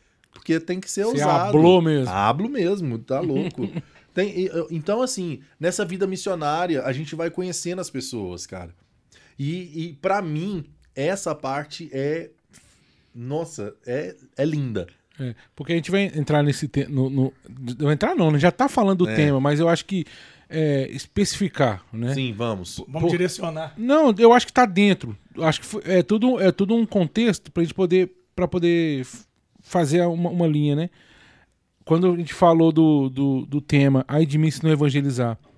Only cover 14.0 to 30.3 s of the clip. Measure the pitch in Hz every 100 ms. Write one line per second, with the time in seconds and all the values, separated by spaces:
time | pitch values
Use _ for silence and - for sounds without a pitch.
14 | 175 - _ - 151 151 131 101 85 _
15 | _ - 127 107 _ - 139 170 160 196
16 | 196 156 139 151 147 135 147 139 135 135
17 | 131 135 131 - - 127 123 123 147 151
18 | 240 349 160 147 175 - 269 - 196 185
19 | 175 110 147 135 143 151 165 165 - 190
20 | 151 - - - _ 160 151 139 135 -
21 | - 202 190 - 196 - 127 92 - 113
22 | 120 139 127 104 117 98 87 - - 151
23 | 170 175 180 - 170 156 156 - 240 311
24 | 285 202 233 240 - - 233 180 202 180
25 | 120 101 _ - 160 - - - 160 185
26 | - 214 247 240 190 - 196 233 226 202
27 | 160 220 233 170 - 170 170 - 180 185
28 | 180 _ _ - 180 180 170 170 160 139
29 | 127 - - _ _ _ - 175 147 170
30 | 175 170 175